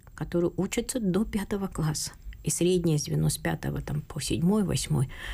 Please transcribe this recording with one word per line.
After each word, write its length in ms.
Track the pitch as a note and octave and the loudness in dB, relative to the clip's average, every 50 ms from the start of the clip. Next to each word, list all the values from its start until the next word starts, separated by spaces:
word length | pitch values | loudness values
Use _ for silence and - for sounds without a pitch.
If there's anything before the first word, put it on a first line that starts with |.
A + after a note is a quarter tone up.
| - - - | -16 -16 -10
которые 380 | - D#3 - - E3+ F3 F3 - | -8 -6 -2 0 2 2 2 2
учатся 440 | - F3+ G3+ - - A#3 - - C4 | 0 -2 0 0 -2 -2 -2 -2 0
до 240 | A3 F#3+ F3 F#3+ A3+ | 0 2 2 2 2
пятого 420 | - - G#3+ G3 - G#3+ G3+ G3 | 0 0 -2 -2 -2 -2 -2 -2
класса, 460 | F#3+ - - D#3+ D#3 D3+ D3+ - - - - - - - - - | -4 -2 0 0 0 0 0 -4 -6 -8 -12 -14 -14 -14 -8 -4
и 60 | D#3 | -4
среднее 480 | - - E3+ F3 F#3 F#3 F3 E3+ D#3 D3 | 0 2 4 4 4 4 4 4 4 2
звено 300 | D3 - D#3 D3 D#3 D#3 | 2 0 0 2 2 2
с 80 | D3 - | 2 0
пятого 420 | - E3 D#3+ - - - C#3+ - | 0 -2 -2 -2 -2 -4 -4 -4
там, 220 | - - C#3 D3 - | -4 -4 -4 -4 -4
по 180 | - - D3+ | -6 -6 -6
седьмой, 420 | C3+ - - - D#3 F3 G3+ G#3+ G3+ | -4 -2 0 2 4 4 4 4 2
восьмой, 460 | E3 - C3+ - - D3+ C#3+ C3+ C3 - - - - | 2 0 0 0 0 2 2 2 0 -2 -6 -10 -10